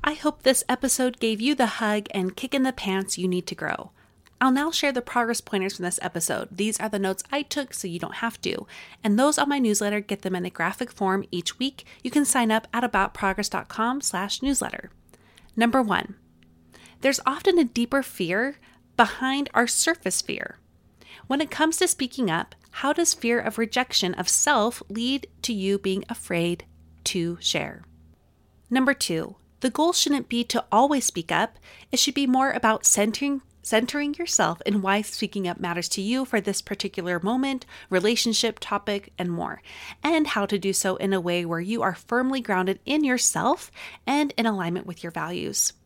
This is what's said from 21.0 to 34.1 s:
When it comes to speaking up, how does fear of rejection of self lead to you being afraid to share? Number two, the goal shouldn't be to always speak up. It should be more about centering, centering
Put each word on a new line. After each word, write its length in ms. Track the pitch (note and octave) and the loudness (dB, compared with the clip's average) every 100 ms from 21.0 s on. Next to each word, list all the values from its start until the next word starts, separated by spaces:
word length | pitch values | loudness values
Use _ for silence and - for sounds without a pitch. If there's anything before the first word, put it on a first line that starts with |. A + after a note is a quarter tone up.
| - - - | -20 -20 -4
When 140 | C4+ | -2
it 100 | D#4 | -2
comes 240 | - D#4+ D#4+ | 2 2 4
to 80 | F4+ | 0
speaking 420 | - C4 - G#3+ | 0 -4 0 0
up, 240 | D#3+ - - - | 0 -4 -12 -16
how 220 | - C4+ | -4 0
does 200 | D4+ E4 | 2 2
fear 280 | - A#3 A#3+ | 2 0 2
of 160 | - A3 | 0 -2
rejection 560 | A3+ B3 B3+ - F3+ | -2 0 0 0 0
of 160 | - F3 | -2 0
self 520 | - - C4+ G#3 - - | 2 4 4 2 -2 -8
lead 400 | G#3 A#3+ C4+ - _ | -4 -2 -2 -4 _
to 100 | - | -6
you 260 | G#3+ F#3+ G3+ | -2 0 0
being 280 | F#3+ F#3+ - | 0 -2 -4
afraid 560 | A3+ - F3 E3+ F3 - - - - | -10 -4 -2 0 -2 -8 -20 -20 -10
to 340 | - F#3 E3+ E3+ | -4 -2 -2 -2
share? 420 | - D#3+ C#3+ - - - - _ _ _ _ _ _ | -2 -2 -4 -10 -20 -20 -20 _ _ _ _ _ _
Number 240 | B3+ C4 | 2 2
two, 420 | C4+ - D#3+ - G3 _ _ | 0 -2 -2 -4 -12 _ _
the 120 | C4 | -2
goal 200 | B3+ D#4+ | 2 2
shouldn't 380 | F4+ D4+ C#4+ - | 4 2 0 0
be 140 | A#3 | -4
to 200 | A#3 A#3+ - | 0 -2 2
always 320 | G#3+ C#4 C#4+ | 4 4 4
speak 280 | - - D#3+ | 0 -4 -2
up. 260 | D#3+ G#3+ - - - - | 0 0 -4 -20 -20 -4
It 60 | B3 | 0
should 160 | - | 2
be 140 | C#4 C#4 | 2 2
more 240 | C4 C4+ | 4 2
about 340 | A#3+ A3 A3 - | 4 2 4 2
centering, 560 | - G#3+ G#3+ C#4 C#4 - _ | 4 2 0 -2 -2 -6 _
centering 500 | - A3 A#3+ D4 D4 | 0 2 2 -2 -4